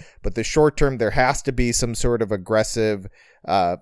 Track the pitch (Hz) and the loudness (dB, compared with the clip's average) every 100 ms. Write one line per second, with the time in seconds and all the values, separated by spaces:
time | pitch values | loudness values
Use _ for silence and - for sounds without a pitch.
0 | - - 107 98 113 - 151 - 139 127 | -20 -8 -6 -4 -2 2 2 4 0 2
1 | 107 127 127 139 - 123 120 117 120 113 | 0 2 0 0 -4 -2 0 0 -2 -2
2 | 123 120 107 104 90 110 107 117 110 104 | 0 0 -2 -4 0 0 0 0 -2 -2
3 | 98 - _ _ - 95 87 90 | -8 -20 _ _ -2 0 2 -2